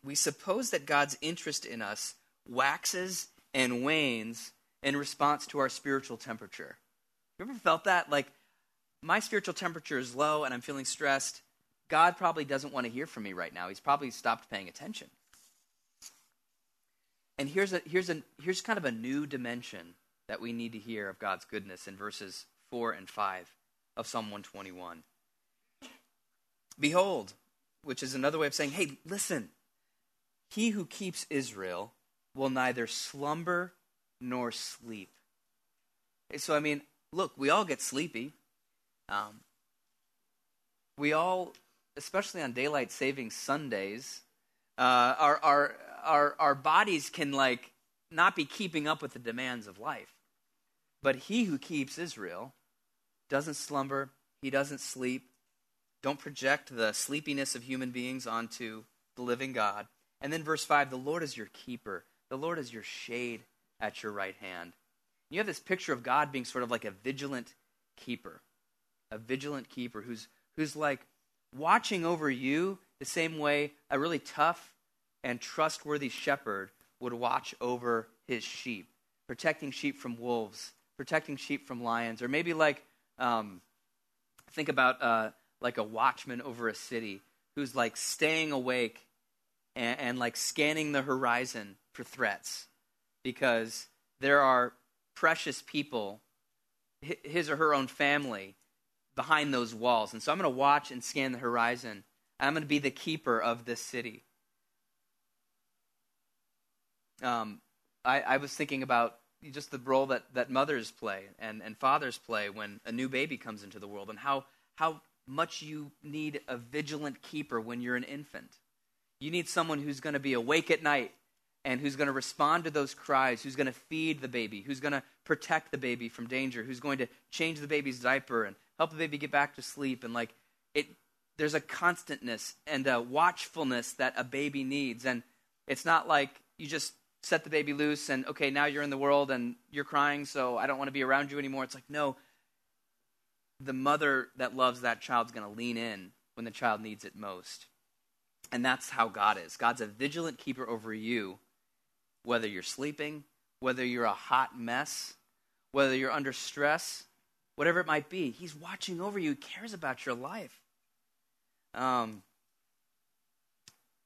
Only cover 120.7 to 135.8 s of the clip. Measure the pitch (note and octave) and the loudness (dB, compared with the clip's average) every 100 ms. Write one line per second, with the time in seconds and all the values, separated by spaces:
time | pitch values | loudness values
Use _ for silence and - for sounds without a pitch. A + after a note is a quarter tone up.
120.7 | D#3+ D3+ C#3+ A2+ - _ _ _ _ C#3 | 2 4 2 0 -8 _ _ _ _ -2
121.7 | B2+ C#3+ C3+ C#3+ C3+ - - D3 E3+ D#3+ | 0 0 2 2 0 -2 2 4 4 2
122.7 | D3+ C#3 - - C3+ C3 A#2 C#3 C3 C3 | 0 0 -2 2 4 4 2 -2 0 0
123.7 | B2 - D#3+ D#3+ D3 C3 A#2+ G#2+ G#2+ A#2 | -2 -6 -2 0 0 -2 -2 -2 -4 -6
124.7 | C3+ C#3+ C#3 - _ - D#3+ - D#3+ - | -4 -2 -2 -4 _ 0 0 2 0 0
125.7 | C3+ B2+ A#2+ A#2 - A#2 C3 C3+ A#2+ A#2+ | -4 -2 -4 -6 -10 -4 -2 -2 -4 -8
126.7 | B2 C#3+ C3+ A#2+ - _ - D#3+ D3+ D3 | -6 -2 -2 -2 -6 _ -2 -2 -2 0
127.7 | D3+ C#3 B2 B2 C3+ - A#2 G#2 G2 _ | 0 0 0 2 2 2 -2 -2 -6 _
128.7 | - D#3+ D#3 D#3+ D3 D3+ C#3+ C#3+ - - | -2 -2 0 -4 -4 0 2 2 -2 -12
129.7 | - C#3 B2 A#2 A#2 A#2 - _ _ _ | -4 -2 -2 -4 -4 -4 -8 _ _ _
130.7 | D3 D3 - _ _ _ - D3+ D3+ - | -2 -2 -6 _ _ _ -4 0 0 -2
131.7 | - F3 E3+ - C#3+ A#2+ A2 - - - | 2 2 2 -2 -8 -6 -6 -8 -12 -4
132.7 | C#3 C3+ A#2+ A#2+ C#3+ F3 F3 - E3 C#3 | 0 4 2 2 4 4 4 -6 -2 0
133.7 | B2 A#2 - B2+ A#2+ B2+ C3+ D3 C#3+ C3 | 0 -2 0 0 0 -2 -2 -2 -2 -2
134.7 | C#3+ C3+ A#2 B2+ A#2+ - _ _ _ - | -2 -2 -2 -2 -2 -4 _ _ _ -6
135.7 | C3+ | -2